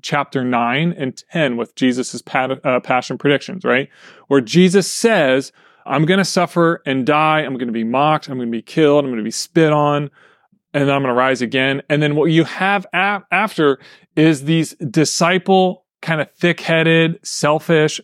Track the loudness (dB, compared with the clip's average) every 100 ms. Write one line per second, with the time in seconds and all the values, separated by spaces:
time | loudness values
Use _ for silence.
0 | -6 -4 -4 -4 -2 -2 0 0 -2 -2
1 | -6 -10 -8 -2 -2 -2 -8 -2 -2 0
2 | -6 -10 -6 -4 -4 -4 -2 -2 -2 -4
3 | -4 -4 0 0 -4 -6 -2 -2 -2 _
4 | -20 -18 0 0 2 4 4 4 0 0
5 | 2 2 2 0 -2 -12 _ _ -4 0
6 | 2 2 0 0 0 2 0 0 -2 -2
7 | 0 2 2 2 -2 -4 -4 -4 -2 0
8 | 2 0 -4 -8 -6 -8 -6 0 4 4
9 | 0 -4 -6 -8 -4 0 2 2 0 -2
10 | -4 -12 _ _ _ _ _ -2 0 0
11 | 0 0 0 0 -2 0 0 -2 -2 0
12 | 0 0 2 2 0 -2 -2 -2 -2 -2
13 | -2 -4 -4 -2 -2 0 0 0 -6 -20
14 | _ 2 2 2 0 0 -2 -6 -4 0
15 | 0 0 0 0 2 2 2 -2 _ _
16 | -6 -4 -6 -2 -2 0 0 0 2 2
17 | 2 -2 -10 -2 0 2 2 2 2 -2